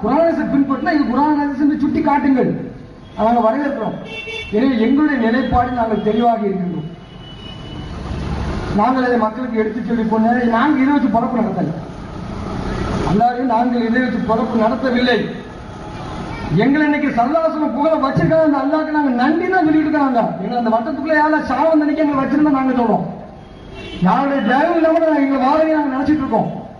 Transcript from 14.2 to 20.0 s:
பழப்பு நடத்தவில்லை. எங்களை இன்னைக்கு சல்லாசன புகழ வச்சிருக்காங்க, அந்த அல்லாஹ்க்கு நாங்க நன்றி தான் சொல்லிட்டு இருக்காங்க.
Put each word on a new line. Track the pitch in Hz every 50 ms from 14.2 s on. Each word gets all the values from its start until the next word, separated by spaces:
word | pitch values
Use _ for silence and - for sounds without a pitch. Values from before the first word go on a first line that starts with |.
| -
பழப்பு | - 220 233 233 226 - 226
நடத்தவில்லை. | 214 226 262 233 269 262 240 247 247 254 240 202 190 170 - - - - - - - - - - - - - - - - - - - - - - - - 151
எங்களை | 175 220 262 285 311 302
இன்னைக்கு | 294 294 285 285 269 - 233
சல்லாசன | 240 254 311 330 320 320 320 311 302 254 214
புகழ | 269 285 320 320
வச்சிருக்காங்க, | 294 269 269 - - 330 - 320 320 320 302 277
அந்த |
அல்லாஹ்க்கு | 269 269 277 311 311 311 -
நாங்க | 302 302 294 269
நன்றி | 240 233 247 294 330 349 370 359
தான் | 370 370 311
சொல்லிட்டு | 311 302 311 302 302
இருக்காங்க. | 302 294